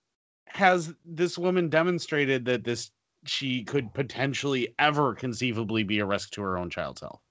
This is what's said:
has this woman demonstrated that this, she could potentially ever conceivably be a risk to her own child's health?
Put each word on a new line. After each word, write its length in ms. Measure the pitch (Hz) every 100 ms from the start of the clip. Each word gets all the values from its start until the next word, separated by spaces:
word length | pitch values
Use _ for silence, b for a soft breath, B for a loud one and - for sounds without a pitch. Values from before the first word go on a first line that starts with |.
| _ _ _ _ -
has 480 | - 190 185 160 147
this 340 | 170 160 175 175
woman 300 | 180 185 165
demonstrated 760 | 156 175 175 - 151 135 131 123
that 180 | 120
this, 280 | 117 117 - _ _ _ -
she 380 | - 139 127
could 280 | 101 143 110
potentially 800 | - 135 - 135 127 143 131 117 -
ever 380 | 151 147 139 104
conceivably 680 | 131 110 127 110 104 110
be 140 | 98 104
a 80 | 98
risk 240 | 98 -
to 100 | -
her 140 | 98 90
own 100 | 87
child's 320 | 90 71 -
health? 200 | - - _